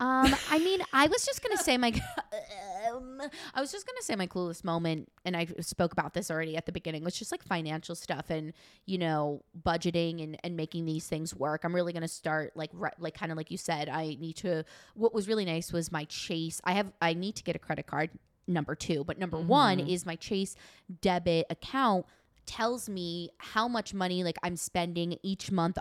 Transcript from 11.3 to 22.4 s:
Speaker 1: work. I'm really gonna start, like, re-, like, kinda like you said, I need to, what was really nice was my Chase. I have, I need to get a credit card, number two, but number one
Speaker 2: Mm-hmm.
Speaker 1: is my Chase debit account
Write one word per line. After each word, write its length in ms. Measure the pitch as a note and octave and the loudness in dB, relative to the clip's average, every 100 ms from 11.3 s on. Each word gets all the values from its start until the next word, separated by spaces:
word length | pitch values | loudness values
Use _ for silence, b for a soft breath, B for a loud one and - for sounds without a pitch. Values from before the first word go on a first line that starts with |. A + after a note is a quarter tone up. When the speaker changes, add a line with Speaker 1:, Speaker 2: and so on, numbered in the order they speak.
| - | -2
Speaker 1:
work. 300 | C#3+ D#3 E3+ | -2 0 0
I'm 100 | F3+ | 2
really 160 | F3 | 0
gonna 160 | E3+ E3 | -2 -4
start, 480 | - D#3+ D#3 D3 D#3+ | -4 -2 -2 -2 -6
like, 140 | D#3 | -8
re-, 180 | F3 - - | -4 -6 -4
like, 180 | E3 - | -8 -6
kinda 180 | E3 D#3+ | -6 -4
like 160 | D#3+ | -6
you 60 | - | -6
said, 320 | - D3+ D3+ | -2 -2 0
I 260 | D3+ D#3 C#3 | -2 -4 -6
need 160 | D#3+ - | -8 -4
to, 260 | F3+ D#3+ - B B | -2 0 -2 B B
what 200 | G3+ A3+ | 0 2
was 140 | A3+ G3 | 2 0
really 160 | A3 F#3 | 0 2
nice 280 | E3 - | 0 0
was 180 | E3+ D#3+ | -2 -2
my 140 | D#3+ D#3 | -4 -4
Chase. 560 | - - E3 D#3+ - | -8 -4 -2 -2 -2
I 100 | F3+ | 0
have, 200 | G3 G3 - | 2 0 0
I 120 | E3+ | 0
need 220 | E3+ G3 - | 2 -2 -4
to 80 | |
get 140 | - E3 | -4 -4
a 20 | |
credit 260 | - D3 - | -4 -6 -4
card, 240 | C#3+ D#3+ - _ _ - | -2 -2 -6 _ _ -2
number 280 | E3+ C#3+ D#3 | 0 0 -4
two, 280 | - D3+ | 0 -2
but 140 | C#3+ - | -2 -4
number 180 | F3+ D#3+ | -4 0
one 380 | E3 F#3+ G#3+ F3+ | 6 8 8 6
Speaker 2:
Mm-hmm. 100 | D3+ | 2
Speaker 1:
is 160 | F3+ F3+ | 0 -2
my 100 | E3 | -6
Chase 400 | - G3 G3 - B B B F3 | -2 -2 -2 -6 B B B 0
debit 440 | F#3+ F3+ F3 E3 - | 2 4 4 2 2
account 560 | E3 - C4+ B3 F#3 - b b _ | -4 -2 2 4 4 0 b b _